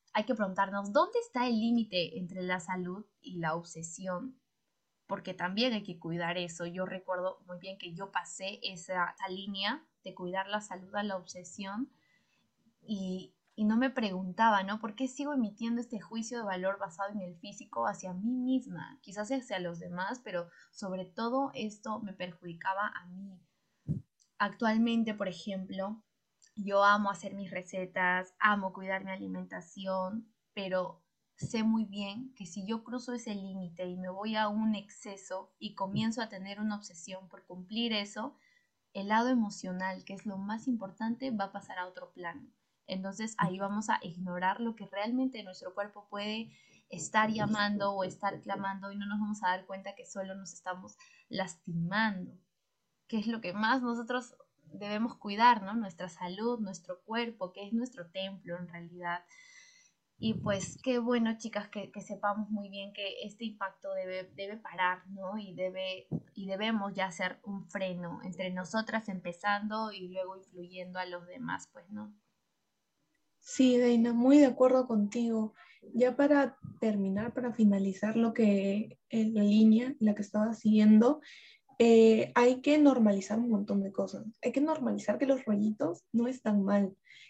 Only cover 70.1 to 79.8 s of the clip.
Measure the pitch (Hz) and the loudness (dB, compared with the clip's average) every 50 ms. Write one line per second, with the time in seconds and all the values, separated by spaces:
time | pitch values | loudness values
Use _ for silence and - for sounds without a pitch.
70.1 | 185 185 185 185 190 190 190 _ 185 180 175 175 185 185 180 185 180 185 180 180 | -6 -6 -6 -6 -8 -12 -16 _ -16 -14 -14 -12 -12 -12 -10 -8 -6 -6 -6 -6
71.1 | 175 180 175 175 180 - 78 - 87 - - - _ - - - - 104 - - | -8 -10 -12 -14 -14 -10 -6 -6 -6 -6 -8 -14 _ -20 -16 -14 -12 -12 -12 -12
72.1 | - _ _ _ _ _ _ _ _ _ _ _ _ _ _ _ _ _ _ _ | -16 _ _ _ _ _ _ _ _ _ _ _ _ _ _ _ _ _ _ _
73.1 | _ _ _ _ _ _ - - - - 262 254 247 240 247 240 240 233 226 240 | _ _ _ _ _ _ -16 -4 2 4 6 6 8 6 6 6 6 6 4 4
74.1 | 233 233 240 262 277 294 285 262 - - 254 254 254 254 254 254 233 214 208 202 | 4 4 8 10 10 10 10 8 8 6 6 6 8 6 4 4 2 2 2 2
75.1 | - 240 240 233 226 220 220 214 - - - - - - - - - 226 247 254 | 0 0 0 0 2 0 0 -2 -4 -10 -20 -20 -20 -20 -18 -4 2 4 4 4
76.1 | 247 - 285 285 294 285 277 254 - - - - - - - 220 208 202 196 190 | 6 4 6 6 6 6 6 4 0 -8 -14 -16 -6 -2 0 2 2 2 2 0
77.1 | 190 202 220 240 - 262 247 247 214 - 220 208 202 196 196 196 190 - - 214 | 0 0 -2 -4 -4 -4 -4 -2 2 6 6 6 6 6 4 0 0 0 -2 0
78.1 | 220 233 226 226 220 - 220 208 202 196 196 196 196 208 226 - - - _ _ | 2 4 4 4 4 4 6 6 6 6 4 2 0 0 -2 -4 -8 -16 _ _
79.1 | - 226 220 220 226 214 202 202 208 220 220 220 220 226 | 0 2 2 2 4 4 6 6 8 10 10 10 10 8